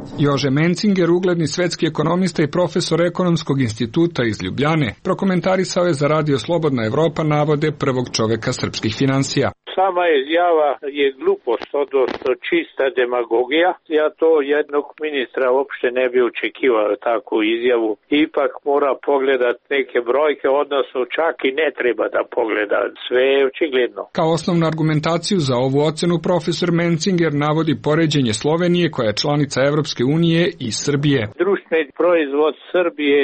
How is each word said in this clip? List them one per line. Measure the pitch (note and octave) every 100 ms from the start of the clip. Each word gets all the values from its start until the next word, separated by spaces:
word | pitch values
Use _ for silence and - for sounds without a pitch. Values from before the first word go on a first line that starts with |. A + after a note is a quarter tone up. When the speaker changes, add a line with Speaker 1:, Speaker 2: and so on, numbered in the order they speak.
| - -
Speaker 1:
Jože | C#3 C#3 C#3
Mencinger, | C#3 E3+ F3 G#3+ F#3+ E3+
ugledni | F3 F#3 E3+ D3+
svetski | - F3 - D#3+
ekonomista | D#3 D3+ F3 F#3 -
i | D3
profesor | F3 F3 F#3+ - D#3+
Ekonomskog | F3 E3+ F3+ E3 - C#3
instituta | A#2+ G#2+ A#2 E3 E3+ D#3+
iz | A#2 F#2
Ljubljane, | F#2 G#2 C#3+ D#3+ A#2+ -
prokomentarisao | - F3+ G3 F3+ F3+ F#3+ F#3 F#3+ F3
je |
za | C#3+ C#3+
Radio | D#3 D3+ C3+
Slobodna | - E3+ D#3+ C3 A2
Evropa | C#3 D#3+ D#3
navode | D#3 D3 D3+ D3 D#3
prvog | D3+ C#3 B2+ B2 -
čoveka | A2 A2+ C3
srpskih | - G#2 - A2 -
finansija. | C3+ C3+ C3+ - A2 - - -
Speaker 2:
Sama | F#3+ F3+ F3 D3
izjava | C#3 E3 F3 D#3+ D3 B2 C#3+ C#3+
je | C#3 C3+
glupost, | E3+ G3 - A2 - C#3+
odnosno | C#3 C3+ B2 - - B2 -
čista | E3+ - - C3+ B2
demagogija. | B2 B2 A#2 A#2 B2 D#3 F3+ E3+ - D3+
Ja | D3+ -
to | D#3+ D#3+ C#3
jednog | D3 D3 C#3+ C#3 - D#3
ministra | C#3+ A#2 - C3 C3
uopšte | C#3 - C3 B2
ne | B2+
bi | B2 B2
očekivao, | - A2+ - C3+ A2 G#2 G2+ A#2+
takvu | A2+ - A2 G#2+
izjavu. | A#2 B2 A#2+ A2 G#2 _ D3
Ipak | D#3 - C#3 - D3
mora | C#3+ C#3+ A#2+ -
pogledat | C#3 C3+ C3 A#2+ A#2+ _ C#3
neke | C3 B2 A#2+
brojke, | C3 D3+ C#3+ C#3+ C#3
odnosno | C#3+ C#3 B2 C3+ B2 -
čak | E3 - B2
i | C3+
ne | D#3 -
treba | - G#2+ G#2+ G#2
da | G2+ -
pogleda. | A2+ G#2 G#2 G#2+ G#2+ G#2 -
Sve | B2+ C3
je | C#3 C3+
očigledno. | - E3 B2+ A#2+ G2+ F#2 -
Speaker 1:
Kao | D#3+ E3
osnovnu | F3 E3+ D#3+
argumentaciju | D#3+ D#3 D3+ D#3+ E3+ E3+ G3 C3+
za | B2 C3
ovu | C#3 D#3
ocenu | D#3 F3 E3+ F3
profesor | F3 D#3 E3 F3 E3+
Mencinger | E3+ E3 G3+ F3 E3 D3 D3
navodi | D3+ D#3+ B2 C#3+
poređenje | D#3 E3 D3+ B2 G#2+
Slovenije, | C#3+ E3 F3 F3 E3 D#3+
koja | A2+
je | G2+
članica | D3+ D3 C#3 - C#3
Evropske | D3+ C#3+ - B2 D#3
unije, | E3+ E3 F3 - A#2+
i | -
Srbije. | - C#3+ D3 C3+ G#2+ -
Speaker 2:
Društveni | F3+ F#3+ - D#3+ C#3 -
proizvod | E3+ E3+ C#3+ C#3+ D3+ - -
Srbije | F3+ E3+ D3+ D3 C#3+